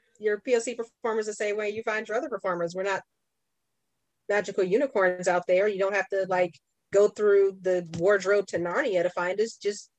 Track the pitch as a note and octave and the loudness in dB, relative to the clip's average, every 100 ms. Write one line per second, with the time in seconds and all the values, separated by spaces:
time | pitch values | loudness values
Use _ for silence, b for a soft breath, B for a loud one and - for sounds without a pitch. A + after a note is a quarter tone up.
0 | _ - G#3 G#3 - A#3+ A#3+ A#3 A3+ _ | _ -4 -2 -2 2 2 0 -6 -8 _
1 | A#3 A3 G#3+ G#3 G#3 G#3 G#3 A3 A3+ G#3+ | -4 -2 -2 -4 -4 -2 -4 -4 -4 -4
2 | A3 A3 D4 G#3 F#3+ F3 E3+ F3+ G3 F#3+ | -2 -4 -4 -4 -4 -2 -4 -4 -2 -4
3 | - _ _ _ _ _ _ _ _ _ | -6 _ _ _ _ _ _ _ _ _
4 | _ _ - G#3 G3+ G3 F#3 G#3+ C#4+ G#3 | _ _ -4 -2 -2 -2 0 2 0 2
5 | F#3 F3+ F3+ F3 F3 F3+ G#3+ F#3+ G3 G3+ | 0 0 0 0 2 2 2 0 -2 -2
6 | F#3+ G3 F#3+ F3+ F3+ - _ _ _ G3+ | -2 -2 0 0 0 -4 _ _ _ 2
7 | G#3 G3+ G#3 G3+ G3 F#3+ F#3 F3+ E3+ E3 | 4 2 4 4 4 0 -2 -2 -2 0
8 | F#3 G3+ F#3 G3+ F#3+ F3 F3 G3+ C#4+ F3+ | 2 2 2 0 0 -4 -4 -2 0 0
9 | F3+ F3+ F3 G3+ A3+ - G3+ G#3 - | -2 -2 -4 -2 -4 -4 -6 -6 -10